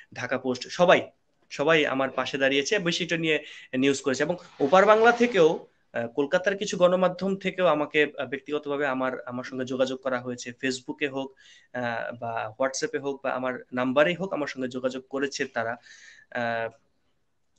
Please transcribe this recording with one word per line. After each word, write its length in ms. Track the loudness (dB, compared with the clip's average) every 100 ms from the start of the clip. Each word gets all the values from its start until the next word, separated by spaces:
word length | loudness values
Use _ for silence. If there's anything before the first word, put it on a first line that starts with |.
| -18
Dhaka 240 | -10 -6 -4
Post, 300 | -4 -6 -6
সবাই, 340 | 2 6 6 2 _ _ _ _
সবাই 360 | -2 4 4 4
আমার 240 | 0 -2
পাশে 280 | -2 -4 0
দাঁড়িয়েছে, 420 | 2 2 0 0
বিষয়টা 380 | 0 -2 -4 -2
নিয়ে 260 | 0 0 -2 -18 -6 2
news 240 | 2 2
করেছে। 220 | -2 0
এবং 120 | -2 -2 -10 -2
ওপার 260 | 4 6 8
বাংলা 260 | 8 8
থেকেও, 540 | 6 2 6 6 4 -6 _ _
আহ, 140 | -8 -4
কলকাতার 500 | -2 0 2 0 -2
কিছু 200 | -4 2
গণমাধ্যম 580 | 4 4 2 0 -4 -4
থেকেও 300 | -4 0 2
আমাকে, 480 | 2 2 2 2 -2
আহ, 60 | -8
ব্যক্তিগতভাবে 600 | -8 -6 -6 -4 -4 -2
আমার, 240 | -2 -2 -4 -8
আমার 180 | -10
সঙ্গে 220 | -8 -8 -6
যোগাযোগ 340 | -2 -2 -2
করা 220 | -4 -4
হয়েছে, 320 | -6 -10 -12 -6
Facebook-এ 460 | -6 -6 -10 -6 -6
হোক, 280 | -4 -8 -14 -20 -20 _
আহ, 420 | -8 -6 -6 -8 -8
বা 340 | -8 -6 -8 -4
WhatsApp-এ 400 | -4 -2 -6 -4
হোক 220 | -6 -6
বা 80 | -6
আমার 340 | -4 -4 -8 -8
নাম্বারেই 400 | -4 0 2 2
হোক, 200 | 0 -6
আমার 140 | -4 -6
সঙ্গে 200 | -6 -8
যোগাযোগ 360 | -4 -6 -6 -8
করেছে 360 | -6 -4 -4 -6
তারা। 260 | -4 -6
আহ, 1000 | -8 -14 -20 -20 -20 _ -6 -4 -4 -6 -10 _ _ _ _ _ _ _